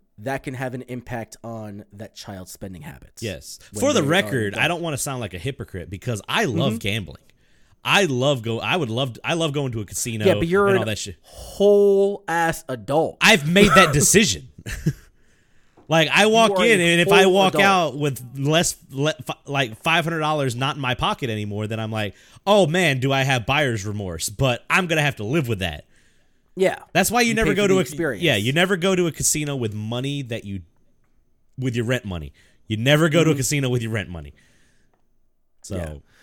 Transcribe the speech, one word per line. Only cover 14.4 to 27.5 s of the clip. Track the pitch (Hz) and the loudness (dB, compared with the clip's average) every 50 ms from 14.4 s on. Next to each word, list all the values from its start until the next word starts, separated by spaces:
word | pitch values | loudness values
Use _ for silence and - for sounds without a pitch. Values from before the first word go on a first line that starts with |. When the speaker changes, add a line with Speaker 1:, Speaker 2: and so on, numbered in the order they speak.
| 135 - - - - | -8 -16 -20 -18 -14
Speaker 2:
<laughs> | - - - - 156 - - - _ _ _ _ _ _ _ _ _ _ _ _ _ _ _ _ - | -12 -12 -6 -4 -4 -4 -4 -8 _ _ _ _ _ _ _ _ _ _ _ _ _ _ _ _ 0
Like, | 151 165 160 139 | 2 2 4 4
I | 131 165 | 4 4
Speaker 1:
You | 202 220 | 6 6
Speaker 2:
walk | 220 226 226 214 | 6 6 6 6
Speaker 1:
are | 196 185 | 4 4
a | 202 233 | 4 4
Speaker 2:
in, | 226 190 | 4 4
and | 170 170 170 170 | 4 4 4 4
if | 175 190 | 4 6
I | 180 180 190 | 6 6 6
Speaker 1:
whole | 190 | 6
Speaker 2:
walk | 180 196 190 185 175 | 6 6 4 4 4
Speaker 1:
adult. | 160 196 | 4 4
Speaker 2:
out | 185 196 180 170 147 117 147 | 4 4 2 0 -2 -2 -2
with | 143 147 135 117 127 120 123 139 | -2 -2 -2 -4 -10 -12 -8 -4
less, | 135 143 156 165 175 - - - _ - | 0 2 2 2 2 0 -4 -8 _ -12
le-, | 139 135 143 156 156 - - | -6 -4 -2 -2 -4 -6 -10
fi-, | - 151 - _ | -14 -14 -12 _
like, | - 143 139 139 110 110 - | -6 -4 -4 -4 -4 -6 -6
five | - 165 165 175 151 | -2 0 0 0 0
hundred | 165 170 160 | -2 -4 -4
dollars | 156 151 156 151 139 131 113 | -2 -2 -2 0 -2 -2 -2
not | 120 135 139 143 | -2 -4 -4 -4
in | 147 | -4
my | 135 127 123 | -4 -4 -2
pocket | - 160 190 214 - 151 120 | -2 -2 -4 -2 -4 -4 -6
anymore, | 110 107 104 104 101 104 107 | -4 -4 -6 -6 -6 -6 -6
then | 104 113 110 | -4 -6 -6
I'm | 110 110 | -6 -6
like, | 110 110 107 101 - _ - _ - - - | -4 -6 -6 -6 -8 _ -20 _ -20 -4 0
"Oh, | 190 208 208 185 147 | 4 4 4 4 4
man, | 160 185 185 160 135 131 | 4 2 2 2 2 0
do | 120 135 | 0 0
I | 135 135 131 | 2 2 2
have | 139 135 123 101 | 2 0 0 0
buyer's | - 135 151 151 131 113 107 95 | 0 0 0 0 0 -2 -4 -6
remorse." | 107 101 107 101 92 82 85 - - | -6 -6 -6 -6 -8 -8 -8 -8 -8
But | 104 - 135 131 120 117 - - | -4 -2 0 0 0 -2 -2 -2
I'm | 151 185 190 | 0 0 0
gonna | 165 165 156 | 0 0 0
have | 151 143 127 | 0 0 -2
to | - 104 | -4 -4
live | 104 139 170 143 117 | -2 -2 -2 0 -2
with | 113 92 | -2 -4
that. | 95 85 76 - - _ _ _ _ _ _ _ _ _ _ _ _ _ _ | -4 -6 -6 -10 -14 _ _ _ _ _ _ _ _ _ _ _ _ _ _
Speaker 1:
Yeah. | - 190 180 - - - - | -2 0 0 0 -4 -8 -4
Speaker 2:
That's | - 170 190 - | 0 0 0 2
why | 196 247 | 2 2
you | 240 233 | 2 2
Speaker 1:
You | 226 | 2
Speaker 2:
never | 226 220 214 | 2 2 2